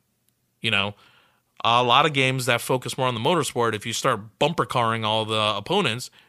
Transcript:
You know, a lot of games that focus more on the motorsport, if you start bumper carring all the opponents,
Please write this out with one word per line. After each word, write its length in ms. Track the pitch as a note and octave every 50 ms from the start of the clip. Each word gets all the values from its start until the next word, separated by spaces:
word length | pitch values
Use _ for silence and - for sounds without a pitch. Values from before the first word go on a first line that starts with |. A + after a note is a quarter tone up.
| _ _ _ _ _ _ _ _ _ _ _ -
You 100 | - A2+
know, 240 | G#2 G2+ G2 G#2 G#2 _ - _ _ _ _ _ _ _ _ _ _ - -
a 180 | A2+ A#2+ B2
lot 220 | B2 A#2+ A#2+ C#3 D3+
of 80 | D#3+
games 320 | C#3+ C#3 C3 C3 C3 C3 A#2+
that 160 | B2+ A#2+ A#2
focus 380 | - - C3 B2+ - A#2+ - -
more 100 | C3 B2+
on 60 | A#2+
the 60 | A2
motorsport, 540 | A#2 D#3 F3+ E3 C3 - - B2+ A#2 A2+ G#2+
if 120 | G#2 -
you 80 | A#2 A2
start 440 | - - C#3 A#2+ G2+ G#2+ A2+ _ -
bumper 280 | C#3+ D#3 E3 - C3
carring 360 | - - B2+ A#2 A2+ A2+ A2+
all 220 | A2 G#2+ A2 A2 G#2+
the 300 | A2 A2 A2 G#2+ G#2+ G#2
opponents, 540 | G#2 G#2 - E3+ G#3 F3+ A#2+ A2 B2 - - _ - _